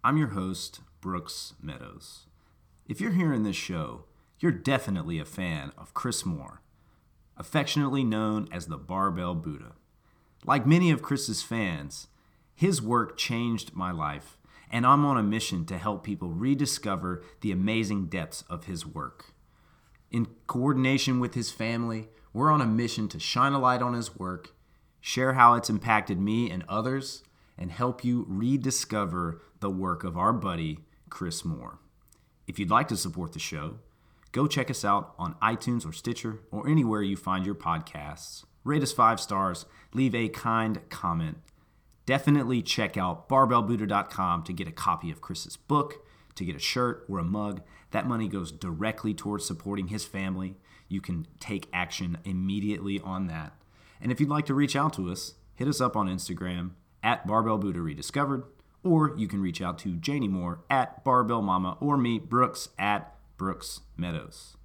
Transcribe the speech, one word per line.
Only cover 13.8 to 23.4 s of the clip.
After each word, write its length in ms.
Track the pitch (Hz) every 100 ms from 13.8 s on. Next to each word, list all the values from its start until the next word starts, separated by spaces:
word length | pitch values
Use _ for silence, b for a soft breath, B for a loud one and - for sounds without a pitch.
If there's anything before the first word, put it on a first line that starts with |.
| 90
life, 460 | 85 76 73 - - B B B
and 160 | 117 123
I'm 200 | 143 147
on 100 | 131
a 60 |
mission 420 | 104 110 - 92
to 140 | 82 90
help 260 | 98 98
people 300 | 107 98 90
rediscover 880 | 82 123 139 139 - 104 95 90 90 B B
the 120 | 104
amazing 560 | 92 98 113 107 101 87
depths 360 | 92 80 - -
of 140 | 85
his 200 | 90 87
work. 480 | 78 76 67 - - _ b b b b b b _
In 160 | 120 113 - -
coordination 720 | 123 131 131 131 135 127 127
with 120 | 123
his 180 | 127 113
family, 600 | - 113 117 117 110 110 b b
we're 180 | 107 147
on 80 | 151
a 60 | 120
mission 420 | 110 117 - 107
to 100 | -
shine 360 | - 123